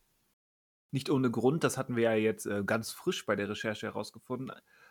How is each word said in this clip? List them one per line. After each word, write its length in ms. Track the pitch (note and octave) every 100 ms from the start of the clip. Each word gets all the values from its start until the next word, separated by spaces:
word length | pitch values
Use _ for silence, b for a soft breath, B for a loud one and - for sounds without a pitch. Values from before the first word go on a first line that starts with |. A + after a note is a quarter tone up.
| _ _ _ _ _ _ _ _ _
Nicht 180 | C#3 C3
ohne 200 | C#3 B2+
Grund, 340 | A2+ A#2+ D#3+
das 140 | C#3+ C3
hatten 180 | C3 A#2+
wir 80 |
ja 100 | A2+
jetzt, 340 | A2 A2 G#2+ -
äh, 160 | G#2 G2
ganz 260 | A2 A2
frisch 340 | - - F#3 -
bei 100 | G#2
der 140 | G2+
Recherche 380 | G#2 A2+ G#2+ G#2+
herausgefunden, 640 | G#2+ G#2+ A2+ - B2 C3 - b b b